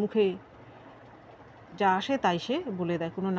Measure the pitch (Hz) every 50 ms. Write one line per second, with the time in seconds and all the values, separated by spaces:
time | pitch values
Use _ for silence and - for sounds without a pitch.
0 | 208 208 - 220 208 190 180 185 - - - - - - - - - - - -
1 | - - - - - - - - - - - - - - - 165 208 190 185 190
2 | 196 - 277 269 - 196 175 175 - - 247 320 359 277 196 180 180 170 175 160
3 | 165 165 175 - 185 196 185